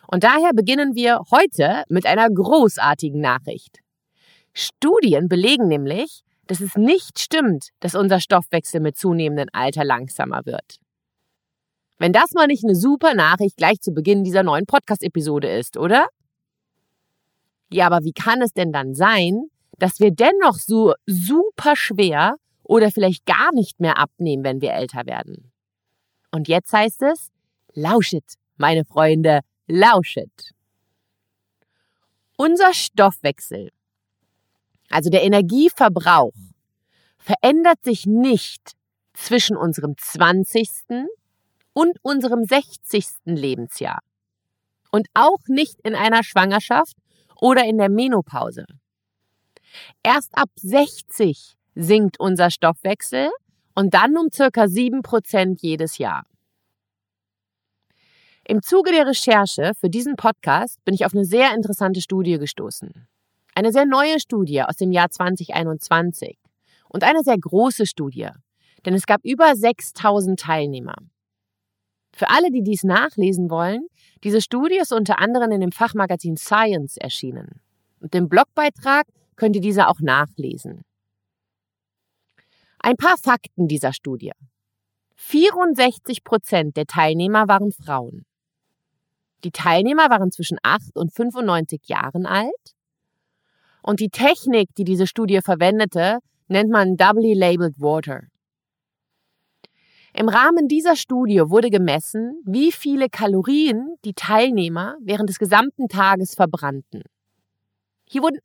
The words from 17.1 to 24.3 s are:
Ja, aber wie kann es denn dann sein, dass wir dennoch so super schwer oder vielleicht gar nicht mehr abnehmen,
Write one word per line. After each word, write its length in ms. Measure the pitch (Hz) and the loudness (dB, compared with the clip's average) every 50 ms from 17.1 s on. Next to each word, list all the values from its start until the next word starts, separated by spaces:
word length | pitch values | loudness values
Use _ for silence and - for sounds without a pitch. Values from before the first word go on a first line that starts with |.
| _ _ _ _ _ _ _ _ _ _ _ _ | _ _ _ _ _ _ _ _ _ _ _ _
Ja, 140 | - 185 180 | 0 2 2
aber 200 | 175 175 175 151 | 4 4 2 0
wie 100 | 160 - | -2 -6
kann 260 | - - 233 226 254 | -4 -2 -2 0 0
es 140 | 247 233 - | 0 -2 -2
denn 180 | - 180 165 147 | -2 -4 -2 -2
dann 220 | 143 135 131 131 | -4 -6 -6 -2
sein, 560 | 139 180 208 226 202 180 170 185 220 285 320 _ _ _ _ _ | 2 2 2 4 2 2 0 0 -2 -4 -8 _ _ _ _ _
dass 280 | - 185 185 - - | -4 -4 -4 0 2
wir 100 | 208 208 | 2 2
dennoch 440 | 170 147 233 294 370 392 392 330 330 | 4 4 4 4 4 4 4 2 2
so 400 | 156 - - 220 220 220 185 151 - _ | 0 -2 -2 0 2 4 2 2 0 _
super 720 | - 190 180 175 185 277 320 370 427 - - - 294 294 | -6 -4 -4 -2 0 2 2 2 0 -4 -2 0 0 0
schwer 600 | 285 - - 214 185 202 185 151 143 156 196 254 311 _ _ _ _ _ | 0 0 -2 0 0 0 2 2 2 0 0 0 -4 _ _ _ _ _
oder 280 | - - 226 214 214 | 2 4 4 4 4
vielleicht 360 | - 220 202 185 180 - _ | 2 2 0 0 0 0 _
gar 260 | - 170 - 247 320 339 | 0 2 2 2 2 2
nicht 280 | 254 202 - - - | 0 0 -2 -4 -4
mehr 180 | 175 160 151 - | -2 0 0 0
abnehmen, 460 | 143 147 _ - 175 165 | -2 -2 _ -6 -4 -4